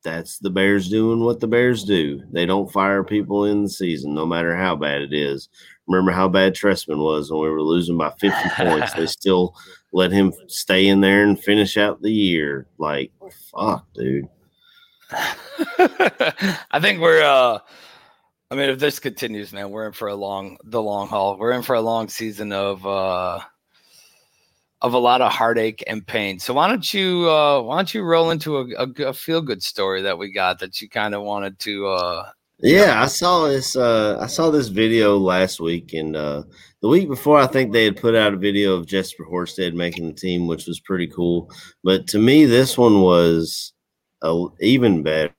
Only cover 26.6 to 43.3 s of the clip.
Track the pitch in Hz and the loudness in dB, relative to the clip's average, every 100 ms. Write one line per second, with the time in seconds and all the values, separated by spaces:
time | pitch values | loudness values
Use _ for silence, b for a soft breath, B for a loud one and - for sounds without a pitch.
26.6 | 175 233 - 202 190 180 170 156 147 143 | 0 0 -4 -4 -2 0 2 2 2 2
27.6 | 113 156 190 220 180 165 165 165 156 147 | 0 -4 -4 -6 0 2 2 -2 -4 -6
28.6 | 123 - 127 127 135 131 - 165 147 104 | -6 -6 -8 -6 -8 -6 -4 -4 -4 -6
29.6 | - - 95 95 98 87 98 98 92 92 | -8 -4 -4 -2 -4 -6 -6 -4 -2 -2
30.6 | 92 - 107 - 107 101 104 104 98 95 | -8 -12 -10 -6 -4 -6 -6 -6 -8 -10
31.6 | - 104 98 95 90 87 98 - _ _ | -10 -6 -4 -4 -4 -6 -10 -20 _ _
32.6 | - 175 202 113 131 - 175 180 156 139 | 2 6 6 4 0 0 0 2 2 0
33.6 | 131 131 120 113 107 92 120 - 165 151 | -2 -2 2 2 0 -2 -6 -2 2 2
34.6 | 120 98 110 113 104 101 92 90 92 - | 0 0 2 4 4 4 2 2 0 0
35.6 | 82 85 - 80 78 78 76 73 - b | -4 -4 -6 -8 -6 -4 -4 -6 -10 b
36.6 | b b 107 160 180 131 147 151 131 135 | b b 2 2 2 -4 4 4 4 2
37.6 | 127 113 110 98 117 113 107 101 101 101 | 2 4 2 2 2 4 2 2 -2 0
38.6 | 101 90 82 98 90 - 78 87 87 - | 2 0 -2 -4 -4 -10 -8 -8 -6 -4
39.6 | 90 85 87 85 82 76 92 87 85 80 | -4 -2 -6 -6 -10 -8 -4 -2 -2 -4
40.6 | - 85 - 95 87 - 87 87 85 B | -8 -12 -6 -6 -6 -2 -2 -2 -4 B
41.6 | B B 92 95 - 104 113 147 147 120 | B B 0 0 2 2 6 8 8 6
42.6 | 131 - 120 104 92 87 85 | 4 4 6 8 6 6 6